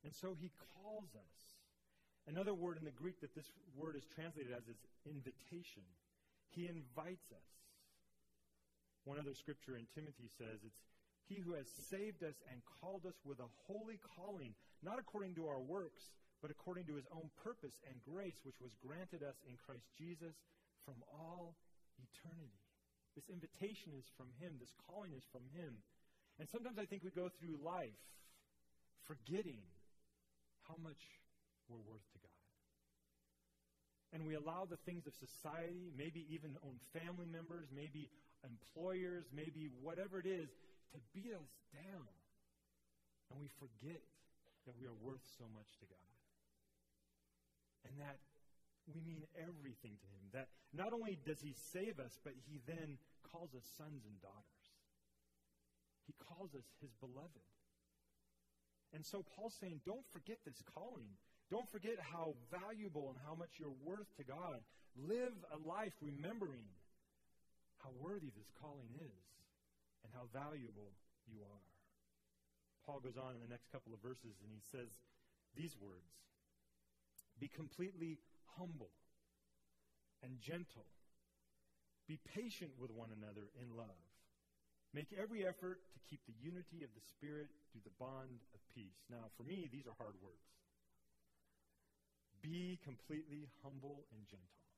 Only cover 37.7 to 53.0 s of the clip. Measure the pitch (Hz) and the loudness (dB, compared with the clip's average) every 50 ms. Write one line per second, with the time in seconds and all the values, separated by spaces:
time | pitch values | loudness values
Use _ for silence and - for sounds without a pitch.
37.7 | 131 143 147 156 139 156 143 127 - - - - - - - 123 117 110 - - | -2 -2 -2 -2 -2 -2 -4 -4 -8 -14 -20 -20 -18 -10 -6 -6 -6 -6 -8 -8
38.7 | - 160 170 185 185 185 185 180 175 175 160 - 135 147 156 160 151 156 156 147 | -2 4 6 6 6 8 6 6 4 2 0 0 0 0 0 0 0 0 0 0
39.7 | 127 123 131 160 165 170 196 196 185 190 175 190 190 180 160 135 - - - - | -2 0 0 0 2 4 2 2 2 4 6 6 6 6 6 2 -2 -10 -16 -16
40.7 | - - - - - 147 120 - - 190 196 240 220 170 151 - - - - - | -18 -18 -16 -12 -10 -10 -10 -6 -6 -2 0 0 0 -2 -2 -6 -10 -14 -16 -12
41.7 | - 143 165 190 196 175 131 104 - - - - - - - - _ _ _ _ | -10 -8 -6 -4 -4 -4 -4 -6 -10 -16 -20 -20 -20 -20 -20 -20 _ _ _ _
42.7 | _ - _ _ _ _ _ _ _ - _ _ 127 139 147 139 - - 143 127 | _ -20 _ _ _ _ _ _ _ -20 _ _ -6 -4 -4 -4 -6 -8 -10 -10
43.7 | 113 107 120 147 170 156 - - - - - - - - - - - - - 127 | -8 -4 -2 -2 -2 -2 -6 -10 -18 -20 -20 -20 -20 -20 -20 -20 -20 -12 -10 -10
44.7 | 120 120 127 127 117 107 110 131 135 131 - - - - 123 113 110 107 104 - | -6 -4 -4 -4 -2 0 0 0 0 0 -4 -10 -8 -8 -6 -6 -6 -6 -8 -10
45.7 | - - - 90 92 90 90 92 - - - - - - _ _ _ _ _ _ | -12 -14 -14 -14 -14 -18 -18 -20 -20 -20 -20 -20 -20 -20 _ _ _ _ _ _
46.7 | _ _ _ _ _ _ _ _ _ _ _ _ _ _ _ _ _ _ _ _ | _ _ _ _ _ _ _ _ _ _ _ _ _ _ _ _ _ _ _ _
47.7 | _ _ - 120 131 143 147 143 139 139 - - - - - - - - - - | _ _ -12 -8 -6 -4 -4 -4 -4 -6 -8 -16 -20 -20 -20 -20 -20 -20 -20 -20
48.7 | - _ _ - 147 165 160 165 165 156 156 156 - 170 160 170 175 156 143 135 | -20 _ _ -6 -4 -2 -2 -2 -2 -4 -6 -6 -4 -2 -2 -2 -2 -2 -4 -4
49.7 | 117 - - 113 101 101 95 98 101 95 98 98 107 131 135 - - - - - | -4 -4 -6 -6 -6 -6 -8 -10 -10 -8 -8 0 2 2 2 2 -4 -14 -14 -2
50.7 | - 156 185 226 233 233 226 220 190 151 131 147 156 - 147 147 131 - - - | 4 6 6 6 8 6 6 4 4 4 4 4 4 4 4 -2 -2 -2 -4 0
51.7 | - 180 196 226 202 143 131 123 - - - 151 131 131 123 139 147 143 117 135 | 4 4 4 6 4 2 0 -2 -4 -6 -6 -6 -6 -4 -6 -6 -6 -4 0 0
52.7 | 165 165 160 151 143 131 | 0 2 2 0 0 -4